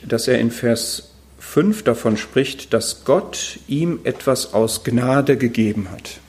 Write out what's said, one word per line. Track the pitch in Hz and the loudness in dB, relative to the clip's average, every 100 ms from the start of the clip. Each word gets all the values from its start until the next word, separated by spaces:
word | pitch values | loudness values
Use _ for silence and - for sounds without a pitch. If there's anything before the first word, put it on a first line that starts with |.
| - | -4
dass | 117 127 | -2 2
er | 120 | 2
in | 117 | 2
Vers | - 120 113 - - - - - - | 0 0 0 -2 -8 -12 -20 -20 -20
fünf | - - 190 214 | -2 2 2 2
davon | - 113 120 107 | 0 0 0 -2
spricht, | - - 139 - - | 0 0 0 -4 -2
dass | 113 - - | -2 0 -4
Gott | - 160 - - - - - | 2 2 2 -8 -10 -12 -6
ihm | 143 170 165 - | -2 -2 -2 -4
etwas | 131 - 127 - | -2 0 0 0
aus | 104 110 - - | 0 0 0 -2
Gnade | 117 127 135 143 131 | 0 2 2 4 2
gegeben | 120 117 110 104 92 | 2 2 0 0 -6
hat. | - - - | -10 -16 -18